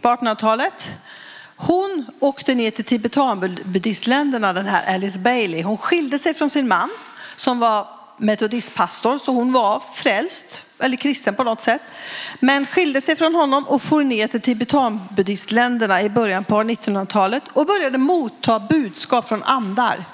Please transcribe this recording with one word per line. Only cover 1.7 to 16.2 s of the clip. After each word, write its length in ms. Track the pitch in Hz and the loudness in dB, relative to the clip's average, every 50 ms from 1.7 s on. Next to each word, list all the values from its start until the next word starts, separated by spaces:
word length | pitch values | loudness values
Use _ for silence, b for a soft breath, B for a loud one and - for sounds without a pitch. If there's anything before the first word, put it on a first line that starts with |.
| 339 359 392 392 392 320 240 - - - | 2 2 0 -2 -4 -6 -6 -8 -6 0
åkte 360 | - 277 269 - - - 262 | 0 0 0 0 -2 0 0
ner 160 | 247 233 220 | 0 0 -2
till 140 | 220 - 214 | -2 -4 -2
tibetanbuddhistländerna, 1700 | - 247 233 208 240 - 277 277 254 214 190 185 185 180 - - 190 180 190 175 220 202 - - 233 254 277 294 285 262 233 214 196 180 | -2 -2 0 0 0 0 2 2 2 0 -2 -2 -4 -4 -6 -8 -2 -2 -2 0 0 -2 -2 0 2 2 2 2 0 0 0 0 0 0
den 120 | 180 196 | 0 -2
här 300 | 202 202 175 - - 185 | 0 0 0 0 0 -2
Alice 240 | 190 190 196 185 185 | -2 -2 -4 -4 0
Bailey. 440 | 185 240 254 240 220 185 165 160 160 | 0 0 2 2 0 -2 -2 -4 -2
Hon 140 | 196 220 | -2 -4
skilde 420 | 202 - - 349 349 311 262 277 285 | -2 0 0 0 0 0 0 -2 0
sig 140 | - 349 311 | 0 -2 0
från 160 | - 311 285 | 0 -2 0
sin 180 | - 294 269 | 0 0 2
man 220 | 240 247 226 220 302 440 - B B B B B B B | 2 2 2 2 -2 -6 -12 B B B B B B B
som 240 | - - 262 247 240 | -2 0 0 0 2
var 280 | 233 226 214 208 196 - - - - - - - | 2 2 2 0 -2 -4 -14 -20 -20 -20 -10 -2
metodistpastor, 1000 | 214 214 214 208 226 214 233 240 - - - - 180 175 - - - 226 269 | 0 0 0 0 0 -2 -2 -4 -4 -4 -2 -2 -2 0 -2 -2 0 0 -2
så 140 | 285 - - | 0 -2 0
hon 220 | 262 240 240 254 254 | 0 2 2 2 2
var 260 | 254 226 196 214 262 | 2 2 2 0 -2
frälst 840 | - - - - - 269 202 208 285 381 - - - - - - - - - - | -4 -8 -8 -2 0 0 2 2 0 -2 -4 -6 -6 -8 -14 -16 -16 -18 -8 -2
eller 180 | - 262 254 | -2 0 0
kristen 380 | 254 - 285 269 - - 214 196 | 0 0 -2 -2 0 0 -2 0
på 80 | 202 262 | 0 -2
något 180 | 233 220 226 | -2 -2 0
sätt. 200 | - - 226 302 - B B B B B B B B B B B | 0 0 0 0 -2 B B B B B B B B B B B
Men 260 | - 262 277 277 277 | 2 2 4 2 0
skilde 360 | - - 370 359 302 262 277 | 0 2 2 2 2 2 0
sig 140 | 277 - 311 | 0 0 0
från 200 | - 330 320 330 | 2 2 2 4
honom 280 | 339 302 277 262 285 285 | 2 2 4 2 0 2
och 140 | - - 254 | 0 -2 -2
for 220 | - - 311 302 285 | 2 2 2 2 2
ner 240 | 269 240 208 214 | 2 2 0 0
till 140 | 214 - 233 | 0 -2 -2
tibetanbuddhistländerna 1600 | - 262 247 214 240 - - 294 262 233 214 214 185 190 202 190 190 190 202 180 - - 208 233 240 247 247 233 226 202 190 180 | 0 0 0 0 0 0 2 2 2 2 -2 -4 -8 -4 -2 0 0 0 0 -2 -2 0 2 2 2 2 2 0 2 2 2 2
i 80 | 202 208 | 2 2
början 340 | 208 240 | 2 2